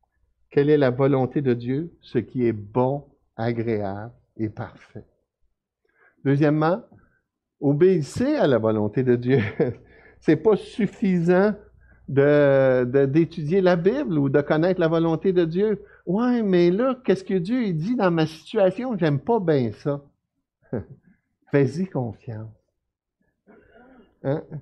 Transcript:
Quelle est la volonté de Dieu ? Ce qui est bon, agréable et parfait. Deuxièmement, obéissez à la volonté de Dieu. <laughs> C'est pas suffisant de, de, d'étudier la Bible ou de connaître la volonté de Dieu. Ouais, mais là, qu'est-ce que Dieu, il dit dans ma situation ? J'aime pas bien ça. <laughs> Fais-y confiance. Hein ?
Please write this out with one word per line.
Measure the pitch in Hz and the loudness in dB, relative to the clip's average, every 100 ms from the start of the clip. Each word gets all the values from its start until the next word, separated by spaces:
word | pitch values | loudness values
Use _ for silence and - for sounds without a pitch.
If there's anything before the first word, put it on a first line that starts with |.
| _ _ _ _ _ | _ _ _ _ _
Quelle | 147 143 | 0 4
est | 151 | 4
la | 131 | 4
volonté | 123 139 135 127 156 | 2 2 2 0 0
de | 135 | 0
Dieu ? | 120 120 135 165 - | -2 -2 -6 -6 -14
Ce | - 123 | -6 -6
qui | 101 131 117 | -4 -2 -2
est | |
bon, | 107 101 123 127 143 - _ _ - | -2 -4 -2 -2 -2 -10 _ _ -8
agréable | 117 117 113 104 101 101 117 123 _ - | -6 -4 -4 -4 -6 -10 -14 -20 _ -10
et | 110 | -8
parfait. | 110 107 - - 107 - _ _ _ _ _ _ _ _ _ _ _ | -8 -14 -16 -20 -20 -20 _ _ _ _ _ _ _ _ _ _ _
Deuxièmement, | 139 143 151 151 156 214 - _ _ _ _ _ _ _ | -2 2 2 2 0 -2 -8 _ _ _ _ _ _ _
obéissez | 143 147 185 175 135 - 254 302 | -2 4 4 2 -2 -4 -2 0
à | 170 | 2
la | 117 | 2
volonté | 110 107 104 127 | 2 0 -2 -2
de | 127 123 | 0 0
Dieu. | 123 131 104 - | 2 0 0 -2
<laughs> | 131 - - - - _ | -4 -4 -16 -20 -20 _
C'est | - 156 | 0 2
pas | 220 202 | 2 0
suffisant | - - 202 - 190 180 170 180 208 208 - _ _ _ - | -2 -6 -6 -2 -2 0 2 2 2 -2 -12 _ _ _ -2
de, | 135 143 147 143 135 131 127 123 | 2 4 4 4 4 4 2 2
de, | 139 135 | 2 2
d'étudier | 156 160 - 147 196 | 2 0 -4 -2 2
la | 180 175 | 2 2
Bible | 185 262 254 156 | 0 0 -2 -2
ou | 139 | 0
de | 147 | 0
connaître | 143 156 175 185 | 0 0 0 0
la | 160 | 0
volonté | 165 165 160 196 | 0 0 0 0
de | 180 | 0
Dieu. | 165 175 214 196 - - - | 0 -2 -2 -4 -10 -12 -4
Ouais, | 196 247 240 | -2 0 0
mais | 208 180 175 | 2 2 2
là, | 190 262 254 | 2 -2 -2
qu'est-ce | - 185 | -2 -2
que | - | -2
Dieu, | 190 170 254 | -4 -2 -2
il | 214 160 | -2 -4
dit | 180 247 | -4 0
dans | 185 | 0
ma | 165 156 | 2 -2
situation ? | - - 220 185 185 254 202 | -4 -6 0 0 0 -6 -2
J'aime | 165 139 | 0 0
pas | - 233 | 0 0
bien | 170 143 117 | 2 0 0
ça. | - 151 143 - _ _ _ _ _ _ | -4 -6 -6 -10 _ _ _ _ _ _
<laughs> | 117 - - _ _ _ _ _ | -10 -10 -18 _ _ _ _ _
Fais-y | 143 131 147 190 | 0 0 -2 -6
confiance. | 139 117 - - 107 110 - _ _ _ _ _ _ _ _ _ - _ - 247 254 _ _ | -6 -8 -10 -14 -14 -16 -20 _ _ _ _ _ _ _ _ _ -20 _ -20 -20 -20 _ _
Hein ? | 135 151 - 151 | -6 -6 -8 -16